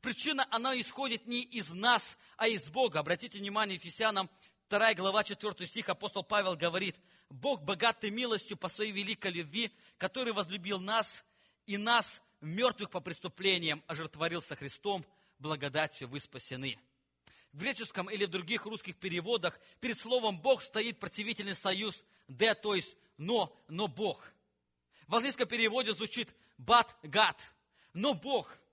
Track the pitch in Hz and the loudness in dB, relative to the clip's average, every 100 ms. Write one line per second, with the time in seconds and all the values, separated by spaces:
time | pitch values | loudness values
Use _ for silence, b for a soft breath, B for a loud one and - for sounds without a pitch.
0 | 254 226 285 285 262 226 254 254 220 - | -4 -2 -2 0 2 0 0 0 -2 -4
1 | 269 233 226 240 247 220 156 175 226 233 | -2 -2 -2 -4 -4 -6 -6 0 4 4
2 | - - B B 233 214 147 180 247 156 | 2 -12 B B 0 0 -4 2 2 2
3 | 147 175 240 202 202 208 214 185 170 - | 0 -2 -2 -8 -4 0 0 -2 -8 0
4 | 220 202 190 b b b _ 202 226 185 | 2 2 -2 b b b _ 6 6 6
5 | 190 202 208 202 208 - 175 180 175 180 | 4 4 2 -2 -4 -4 -8 -6 -2 -2
6 | 208 202 - 208 190 165 170 170 190 - | -2 -6 0 2 2 2 0 0 -2 -6
7 | b b b 135 175 247 147 190 233 226 | b b b -4 -2 -2 -2 2 2 2
8 | 208 214 247 214 - 196 175 - 214 196 | -4 -2 -2 -2 -4 -8 -8 -4 -4 -4
9 | 202 208 202 175 156 180 226 b b b | -4 -4 -4 -4 -6 -4 -4 b b b
10 | 185 254 247 208 170 196 180 196 185 220 | -6 -2 -2 -2 -4 -6 -4 -4 0 0
11 | 214 - _ b b b - 202 214 240 | -2 -8 _ b b b -8 -4 4 2
12 | - - _ _ 151 180 247 - 202 185 | 2 -10 _ _ -8 2 2 2 -8 -8
13 | 165 165 180 - 190 180 165 151 - 156 | -8 -8 -10 -2 2 2 2 -4 -6 -8
14 | 160 147 165 170 - 147 139 - 202 196 | -8 -2 -2 -2 -6 -10 -10 -6 -4 -4
15 | - b b b 147 156 139 139 156 - | -6 b b b -6 -4 -2 0 -2 -4
16 | 123 139 - 131 - 127 135 110 _ _ | -10 -10 -10 -16 -12 -8 -6 -8 _ _
17 | _ _ B B B 143 190 - 226 - | _ _ B B B -6 -4 -4 -6 -6
18 | 185 208 196 180 165 233 208 214 - - | -4 -2 -2 -2 -2 -4 -4 -10 -10 -10
19 | 190 175 170 233 170 - B B 240 226 | -4 -4 0 0 0 -4 B B -6 -6
20 | 226 247 220 180 165 262 - - 233 - | 0 2 2 0 4 4 2 -2 -2 -4
21 | 185 - 208 - 202 180 196 190 214 - | -8 -6 -4 -4 -4 -2 0 0 -2 -8
22 | b b b 131 220 220 214 190 - - | b b b 2 4 4 2 0 -2 -16
23 | b - 160 233 180 - - 160 208 135 | b -12 0 2 0 -4 -12 -4 -4 -2
24 | 208 - - _ _ _ _ _ _ b | -2 -2 -12 _ _ _ _ _ _ b
25 | b 220 262 - 226 233 226 233 226 185 | b 2 2 0 0 4 4 4 2 0
26 | 214 - 226 - b b 120 240 226 - | -2 -4 -6 -8 b b 6 6 6 -4
27 | 156 185 202 - - _ _ b b 165 | 0 6 6 4 -14 _ _ b b 0
28 | 262 233 269 254 - - _ | 0 0 0 0 -2 -14 _